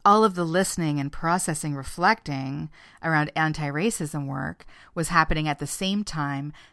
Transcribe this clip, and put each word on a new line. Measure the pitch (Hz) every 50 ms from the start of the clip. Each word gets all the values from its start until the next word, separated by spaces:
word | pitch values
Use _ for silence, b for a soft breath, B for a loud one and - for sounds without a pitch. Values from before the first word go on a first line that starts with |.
| -
all | 202 202 220 220
of | 214 180
the | 175 175
listening | 160 165 185 190 - - 180 165 151 147 143
and | 139 139
processing, | - - 170 165 175 185 - 185 151 - - 151 143
reflecting | 139 131 - - 170 175 202 226 - - 151 139 135 135 135 139 151 156 151 B B B B B B B
around | 165 160 151 151 - -
anti-racism | 156 160 156 147 151 151 143 139 151 190 233 - - 160 147 - 147 139
work | 135 139 139 - - - - - B B B B B B
was | 175 160 156
happening | 175 165 160 - 170 156 156
at | 151 143 -
the | 147
same | - - - 190 190 196 208
time | 208 - - 160 143 143 139 139 143 147 - B B B